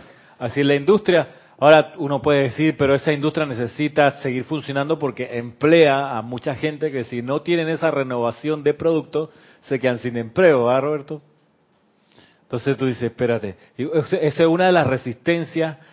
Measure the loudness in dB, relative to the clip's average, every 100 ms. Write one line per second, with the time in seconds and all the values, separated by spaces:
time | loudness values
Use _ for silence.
0 | -12 -20 _ -10 -6 -2 2 2 4 2
1 | 4 2 0 -8 _ 2 6 6 4 -4
2 | -4 -2 2 2 0 0 -2 2 2 2
3 | 0 -2 -2 -2 -6 -6 -6 -4 -2 2
4 | 2 2 -6 -6 -6 -8 -6 -4 -2 -2
5 | -4 -6 -8 -8 -10 -2 4 6 6 4
6 | -2 -6 -6 -8 -6 -4 -6 -4 -6 -6
7 | -6 -6 -4 -4 -2 -2 -2 -2 -2 -2
8 | -4 -2 -4 -4 -6 -2 -2 0 0 -2
9 | -2 -6 -6 -12 -20 _ -8 -2 -2 -2
10 | -4 -6 -6 2 4 4 4 2 0 -6
11 | -8 -16 _ _ _ _ _ _ _ _
12 | _ _ _ _ -10 -6 -4 -2 -2 -2
13 | -6 -2 -2 -2 -4 -12 _ -10 -4 -2
14 | -2 -2 -2 2 2 4 2 2 2 -2
15 | -6 -6 -2 -2 -2 -4 -4 -6 -20